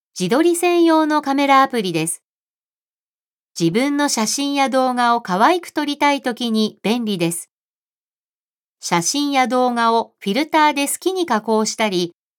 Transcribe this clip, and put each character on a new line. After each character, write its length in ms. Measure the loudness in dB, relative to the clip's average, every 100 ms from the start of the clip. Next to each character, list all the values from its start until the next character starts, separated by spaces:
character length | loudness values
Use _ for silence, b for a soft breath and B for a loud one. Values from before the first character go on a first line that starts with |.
| _ -6
自 120 | 0
撮 120 | 2
り 140 | 2 2
専 280 | 2 2
用 220 | 4 4 2
の 140 | 0
カ 140 | 0
メ 120 | 0 4
ラ 160 | 4
ア 60 | 4
プ 140 | 0
リ 100 | -2
で 140 | -2 -4
す。 160 | -6 _ _ _ _ _ _ _ _ _ _ _ _ _ -4
自 140 | 0
分 240 | 0 0 0
の 120 | -2
写 180 | -2 -2
真 280 | -2 -2
や 140 | 0 0
動 260 | 0 0
画 220 | 0 0 0
を 40 |
可 240 | 0 2
愛 160 | 2 2
く 100 | -2
撮 140 | -6
り 140 | -4 0
た 140 | 0
い 100 | 0
と 120 | -2
き 180 | -4 -2
に 260 | 0 -2 -2
便 220 | -4 -2
利 140 | -2 -2
で 140 | -2
す。 180 | -4 -10 _ _ _ _ _ _ _ _ _ _ _ _ _
写 220 | -4 -2
真 300 | 0 -2 0
や 160 | 0 0
動 240 | 0 0
画 200 | 0 0
を 220 | 0 -2 _
フ 100 | -4
ィ 40 |
ル 120 | -2 0
タ 200 | 2 2
ー 60 |
で 120 | 0 -4
好 80 | -4
き 140 | -4
に 140 | -4 -2
加 140 | -2
工 240 | 0 0
し 120 | 0 -2
た 120 | -2
り、 240 | -2 -4 -8 _